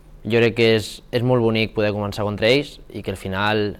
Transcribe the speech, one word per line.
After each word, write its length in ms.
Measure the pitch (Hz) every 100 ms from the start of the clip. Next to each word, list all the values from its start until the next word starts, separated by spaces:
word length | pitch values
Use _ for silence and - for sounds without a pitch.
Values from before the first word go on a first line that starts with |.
| - -
Jo 160 | 107 113
crec 160 | 117
que 140 | 113 113 113
és, 100 | 98 - -
és 140 | 123 123
molt 160 | 127
bonic 300 | 113 110 110
poder 160 | - 104
començar 300 | 101 101 101
contra 240 | 104 101 110
ells 300 | 135 143 - -
i 80 | 107
que 80 | 101
al 80 | 95
final 540 | 98 95 104 107 104